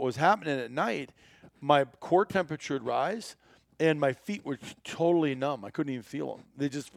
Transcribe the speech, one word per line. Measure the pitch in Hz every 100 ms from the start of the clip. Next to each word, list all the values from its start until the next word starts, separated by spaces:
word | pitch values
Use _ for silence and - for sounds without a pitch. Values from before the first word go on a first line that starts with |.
what |
was | 127 123
happening | 165 214 160 135
at | 117
night, | 131 214 196 135 _ _ _ - _
my | 139 143 135 -
core | - 175 208
temperature | 190 160 156 -
would | 139
rise, | 120 120 147 226 - - _ _ _ -
and | 160 151
my | 139
feet | 127 - 208
were | - 131
t-, | - -
totally | - - 170 170 151
numb. | 131 135 131
I | 101
couldn't | - 147
even | 127
feel | 110 139 135 110
'em. | -
They | 131 143
just, | 143 -